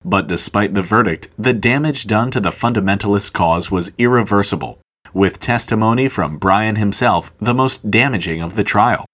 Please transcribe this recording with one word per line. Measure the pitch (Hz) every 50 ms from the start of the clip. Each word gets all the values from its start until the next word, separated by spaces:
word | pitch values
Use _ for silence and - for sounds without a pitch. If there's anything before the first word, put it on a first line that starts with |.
| -
But | 90 95 95 87
despite | 78 87 82 - - - 104 104 - 95
the | 98
verdict, | 92 87 107 113 - 95 82 - - - _ -
the | 107 165 -
damage | 214 120 117 127 143 151 156 139 - - 101
done | 110 107 117 127
to | 127 127
the | 98 85
fundamentalist | - - - 120 117 107 95 98 98 101 - 101 101 98 - -
cause | - - 90 82 82 87 85 -
was | 98 90 85 80 -
irreversible, | - 120 123 127 123 110 98 104 101 95 - 98 78 65 58 - _ _ _ _ _ _ - -
with | 95 98 92 - -
testimony | - - 120 117 - - 117 107 110 110 117 127 131 135
from | - - 85 76 76
Bryan | 73 - 95 95 104 110 110 107
himself | 107 107 104 98 - 123 120 95 85 - - - _
the | 104 117 120
most | 131 131 135 - - - 107
damaging | 101 113 127 139 123 95 87 92 82 82
of | 82 82 87
the | 110 101
trial. | - - 104 110 123 101 87 - _